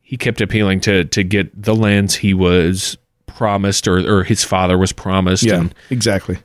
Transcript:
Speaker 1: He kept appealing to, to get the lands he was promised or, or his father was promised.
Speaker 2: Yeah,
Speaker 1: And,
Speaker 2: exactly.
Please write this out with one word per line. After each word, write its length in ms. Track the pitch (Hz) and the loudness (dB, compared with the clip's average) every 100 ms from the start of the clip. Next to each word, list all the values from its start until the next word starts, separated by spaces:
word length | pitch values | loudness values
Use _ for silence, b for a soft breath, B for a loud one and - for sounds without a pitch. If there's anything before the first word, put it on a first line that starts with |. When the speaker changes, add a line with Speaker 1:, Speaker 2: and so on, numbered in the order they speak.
Speaker 1:
He 160 | _ 127 | _ -6
kept 240 | - 110 | -4 -2
appealing 400 | 104 113 104 95 | -2 0 0 0
to, 220 | - 98 | 0 0
to 180 | 82 - | 0 -2
get 360 | 92 101 90 - | -2 -2 -4 -6
the 140 | 104 | -2
lands 400 | 110 110 101 101 - | 2 2 2 0 0
he 160 | 104 | 0
was 640 | 95 90 90 87 95 - - _ _ - | 2 4 4 2 0 -4 -10 _ _ -20
promised 600 | - 110 101 98 98 - | -4 -2 0 0 0 0
or, 100 | 92 90 104 | 0 2 0
or 20 | |
his 200 | 90 104 | 2 -2
father 340 | - 95 92 92 | 0 0 2 2
was 140 | 92 | 0
promised. 500 | - - 95 92 92 | -2 -4 0 0 0
Speaker 2:
Yeah, 140 | 110 92 | 2 0
Speaker 1:
And, 140 | 85 - B | -2 -6 B
Speaker 2:
exactly. 480 | 123 113 98 - 92 | -4 0 -2 -2 -8